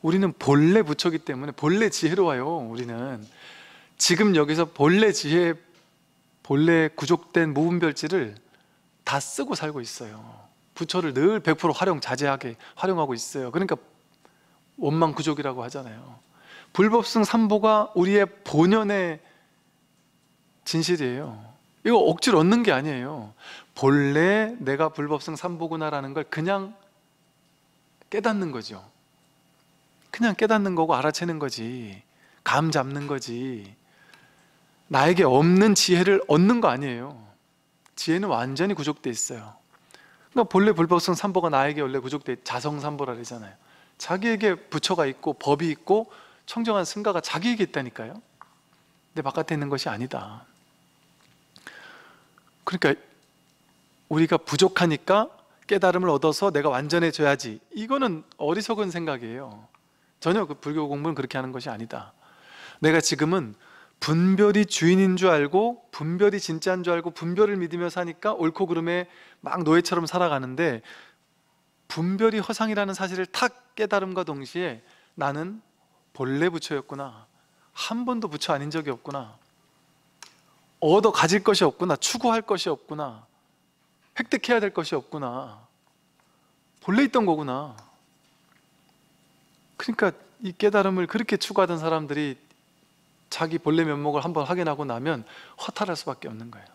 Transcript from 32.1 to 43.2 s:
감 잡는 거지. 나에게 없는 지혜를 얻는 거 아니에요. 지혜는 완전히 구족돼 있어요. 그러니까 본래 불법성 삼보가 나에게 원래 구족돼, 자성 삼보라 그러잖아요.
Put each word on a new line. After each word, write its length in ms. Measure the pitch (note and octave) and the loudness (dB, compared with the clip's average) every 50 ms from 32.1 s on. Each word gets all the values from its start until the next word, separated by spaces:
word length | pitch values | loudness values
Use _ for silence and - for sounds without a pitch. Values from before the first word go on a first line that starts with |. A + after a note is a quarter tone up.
| _ _ _ _ _ _ _ | _ _ _ _ _ _ _
감 280 | - A#2+ C3+ D#3 E3 | 0 0 2 2 2
잡는 360 | D3 D3+ C3 C3+ C#3 C#3+ C#3+ | 0 0 -2 -2 -6 -8 -6
거지. 680 | C#3+ D3 C3+ - - A#2 A#2+ B2+ C3+ B2+ A2 G2+ G2 G2+ _ _ _ _ _ _ _ - _ _ _ _ _ _ _ _ _ _ _ _ _ _ _ | -6 -6 -8 -6 -8 -8 -8 -8 -8 -10 -12 -14 -18 -20 _ _ _ _ _ _ _ -20 _ _ _ _ _ _ _ _ _ _ _ _ _ _ _
나에게 360 | - C3 C#3 D#3+ F3+ E3 F3+ | 2 4 6 6 6 6 6
없는 500 | C3+ B2+ C3+ D3+ E3+ F3+ F#3+ G3+ A3 G3+ | 6 6 6 6 8 8 8 8 6 6
지혜를 480 | - - - F3+ E3+ F3+ F#3+ G3 F#3+ - - | 4 4 4 4 4 6 4 4 2 4 4
얻는 320 | D3 D#3 F3+ G3+ B3 A#3+ | 4 6 6 6 4 4
거 80 | G#3+ F3 | 4 2
아니에요. 540 | A#2+ B2+ C#3+ C3+ B2 A#2 B2 C#3 D3 A#2 A2 G#2 _ _ _ _ _ _ _ _ _ _ _ _ _ | 2 0 -4 -6 -6 -8 -10 -12 -14 -18 -20 -20 _ _ _ _ _ _ _ _ _ _ _ _ _
지혜는 320 | - - - D#3+ F3+ G3+ G3+ | -10 -2 -2 0 0 0 0
완전히 460 | C#3+ A#2 A#2+ C3 C3+ C3+ E3+ G3+ G3+ | 0 -2 -2 -4 -2 -2 -2 -2 -2
구족돼 360 | D#3+ D3 D3 D3 - - C3+ | -2 -4 -6 -6 -4 -6 -8
있어요. 500 | A#2 G#2+ - - C3 A#2 G#2+ G#2+ A2 _ _ _ _ _ _ _ _ - _ _ _ _ _ _ | -6 -6 -6 -8 -8 -12 -14 -18 -20 _ _ _ _ _ _ _ _ -20 _ _ _ _ _ _
그러니까 180 | _ B3+ A3+ - | _ -2 0 2
본래 220 | - F#3 G3 G#3+ G#3 | 4 4 4 4 4
불법성 420 | E3 E3 D#3+ F3+ F3 E3+ - F3+ | 4 4 4 4 2 2 0 -2
삼보가 340 | - - G3 F3+ F#3 E3+ E3 | -2 -2 -2 -2 0 0 2
나에게 320 | D3 C3+ C#3 C#3+ D3+ D3+ | 2 2 2 2 0 -2
원래 180 | D3 C3 C3 C3+ | -4 -4 -4 -4
구족돼, 380 | B2 C3 D3 C#3+ - - B2 B2 _ | -6 -4 -8 -8 -6 -6 -10 -8 _
자성 360 | - - B2 A#2+ D3+ D3 D3 | -8 -8 -6 -6 -6 -6 -6
삼보라 340 | C3+ D3+ D3 C#3 C#3+ B2+ A#2+ | -8 -8 -6 -6 -6 -8 -8
그러잖아요. 380 | A2+ | -10